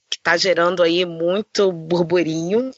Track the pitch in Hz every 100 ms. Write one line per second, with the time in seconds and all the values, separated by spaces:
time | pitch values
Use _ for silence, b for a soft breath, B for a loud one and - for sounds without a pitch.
0 | _ - - 170 190 165 175 180 170 175
1 | 180 165 170 196 214 - 196 165 160 175
2 | 165 175 160 160 165 220 262